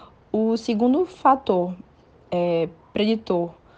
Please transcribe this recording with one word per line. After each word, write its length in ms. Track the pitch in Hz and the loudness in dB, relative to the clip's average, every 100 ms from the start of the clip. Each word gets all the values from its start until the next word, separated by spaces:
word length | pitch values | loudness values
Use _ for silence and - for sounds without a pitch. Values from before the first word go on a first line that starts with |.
| - - _ | -20 -20 _
o 260 | 214 220 226 | -2 0 0
segundo 480 | 233 214 247 285 359 | -2 0 2 2 -2
fator, 680 | - 262 269 - 185 180 180 - _ _ - _ | 0 2 2 2 0 -2 -8 -18 _ _ -20 _
é, 360 | 180 175 170 165 - - | -2 0 0 -2 -8 -8
preditor 640 | - 214 226 220 180 170 - - | -2 0 0 -2 -2 -4 -10 -20